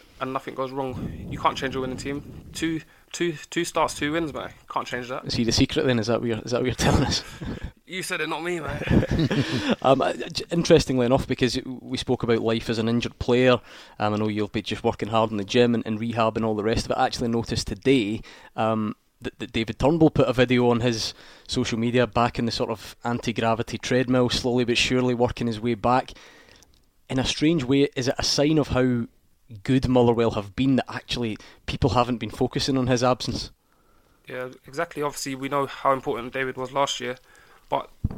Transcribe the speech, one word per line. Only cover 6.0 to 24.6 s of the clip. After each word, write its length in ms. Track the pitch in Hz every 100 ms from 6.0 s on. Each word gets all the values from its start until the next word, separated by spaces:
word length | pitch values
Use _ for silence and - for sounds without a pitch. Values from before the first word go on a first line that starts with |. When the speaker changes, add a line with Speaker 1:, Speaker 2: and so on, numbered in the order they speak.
| 107
Speaker 2:
that 120 | 110
what 80 | 120
you're, 120 | 110
is 120 | 117
that 60 | 120
what 80 | 127
you're 100 | -
telling 300 | - - 135
us? 180 | - -
<laughs> 40 | - - - - - -
Speaker 1:
You 160 | 185
said 180 | - 175
it, 80 | 156
not 120 | 156
me, 200 | 170 175
mate. 1120 | 143 147 - - - - 151 - - 123 294 -
Speaker 2:
<laughs> 40 |
Um, 200 | 131 135
uh, 120 | 180
j-, 320 | - - - -
interestingly 560 | 170 - 160 - 131 120
enough, 220 | 135 -
because 300 | 131 123 123
it, 100 | -
we 300 | 123 123 127
spoke 260 | - 123
about 160 | 117 113
life 300 | 110 113 120
as 80 | 113
an 80 | 113
injured 320 | 117 113 -
player, 400 | - 123 127 120 - - - -
um, 140 | 107
I 40 | 107
know 120 | 107
you'll 180 | 104 101
be 140 | 110
just 240 | - 107 117
working 240 | - 107
hard 200 | 113 113
in 40 | 107
the 80 |
gym 320 | 101 120 120 117
and, 100 | 110
and 140 | 107
rehab 380 | 117 113 110 110
and 80 | 113
all 100 | 107
the 80 |
rest 220 | 104 113 -
of 60 |
it. 60 | 123
I 80 | 123
actually 220 | - 120
noticed 400 | 117 - 110 -
today, 540 | 104 131 135 101 110 - - - -
um, 400 | 110 110 107 - _ _
that, 160 | 120 -
that 120 | 104
David 260 | 113 113 -
Turnbull 320 | 131 165 156
put 200 | - 127
a 20 |
video 380 | 120 123 123 120
on 100 | 117
his 340 | 123 110 - - - - -
social 280 | 127 117 113
media 300 | 117 123 117
back 320 | 117 120 -
in 60 | 117
the 60 |
sort 160 | - 117
of 260 | 110 - -
anti-gravity 720 | 120 120 120 110 117 110 - 110
treadmill, 520 | - 127 123 127 123
slowly 340 | - 127 123